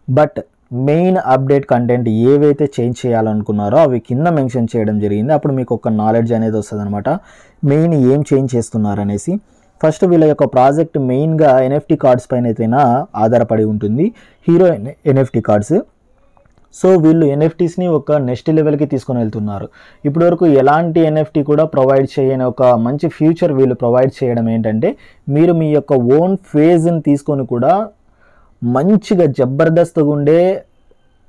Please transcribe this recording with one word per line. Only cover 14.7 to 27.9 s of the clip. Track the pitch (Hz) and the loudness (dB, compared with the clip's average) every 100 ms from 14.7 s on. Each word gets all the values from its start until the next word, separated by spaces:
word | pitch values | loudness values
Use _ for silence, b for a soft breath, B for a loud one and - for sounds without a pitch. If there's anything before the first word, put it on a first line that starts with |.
| 101 117 - 156 | 0 -8 -6 0
ఎన్ఎఫ్టీ | 135 131 120 | 0 0 -2
cards. | - 104 104 185 - _ _ _ _ _ _ _ _ - | 0 0 0 -2 -4 _ _ _ _ _ _ _ _ -2
So, | 185 185 | 2 4
వీళ్ళు | 156 165 147 | 4 4 2
ఎన్ఎఫ్టీస్ని | 139 160 - 170 180 180 | 2 0 0 -4 -2 -2
ఒక | 156 143 | -2 0
next | 147 127 - - | -2 -2 -4 -2
లెవెల్‌కి | 156 151 147 147 | 0 2 0 -2
తీసుకొని | 135 - 123 | -4 -4 -4
వెళ్తున్నారు. | 110 113 104 101 - b b b | -4 -4 -8 -8 -12 b b b
ఇప్పటివరకు | 147 156 170 175 170 | -4 0 2 2 2
ఎలాంటి | 135 135 156 170 165 | 4 4 2 0 0
ఎన్ఎఫ్టీ | 160 156 151 156 | 0 0 -2 -2
కూడా | 139 147 | 0 0
provide | 160 139 131 135 131 - | 0 0 2 2 0 -2
చేయని | 131 131 | -2 0
ఒక | 127 117 | -2 0
మంచి | 127 117 117 147 160 | 2 2 0 -2 -4
future | - 156 165 175 | 0 0 0 0
వీళ్ళు | 135 131 | 0 0
provide | 120 120 123 131 - | 0 0 2 0 -2
చేయడం | 131 117 113 | -4 -2 -2
ఏంటంటే, | 113 110 110 175 277 b b - | -2 -2 -2 -2 -4 b b -4
మీరు | 143 175 | 0 2
మీ | 165 156 | 2 0
యొక్క | 147 - | -2 0
ఓన్ | 135 120 147 180 190 | 0 2 2 2 -4
ఫేజ్‌ని | - 147 160 175 170 165 | -4 0 2 2 2 0
తీసుకొని | 147 143 - 139 120 | 0 -2 -2 -4 -4
కూడా | 120 135 190 220 | -2 0 0 -2